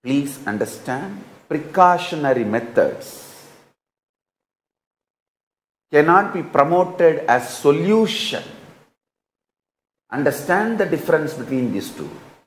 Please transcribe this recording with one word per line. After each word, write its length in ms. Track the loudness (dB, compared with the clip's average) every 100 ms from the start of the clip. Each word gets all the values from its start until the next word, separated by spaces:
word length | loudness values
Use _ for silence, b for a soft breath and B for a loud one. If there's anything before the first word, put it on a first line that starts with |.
Please 360 | 0 -2 -2 -8 -6
understand, 760 | -4 -4 -6 -8 -8 -8 -14 -18 -20 _
precautionary 920 | -8 -4 4 4 4 -2 -4 0 0
methods 840 | 0 -2 -2 0 0 -2 -16 -18 -20 -20 -20 -20 _ _ _ _ _ _ _ _ _ _ _ _ _ _ _ _ _ _ _ _ _ _ _
cannot 420 | 4 6 6 4
be 80 | -6
promoted 840 | -2 2 4 4 2 4 4 4 0
as 300 | 0 0 0
solution. 840 | 2 2 2 2 2 -2 -6 -8 -10 -20 -20 -20 _ _ _ _ _ _ _ _ _ _ _ _ _
Understand 680 | -2 -2 -2 -2 0 0 -2
the 60 | 0
difference 480 | -2 0 0 0
between 380 | -8 -4 -2 -2
these 200 | -4 -8
two. 180 | -12 -14 -14 -20 _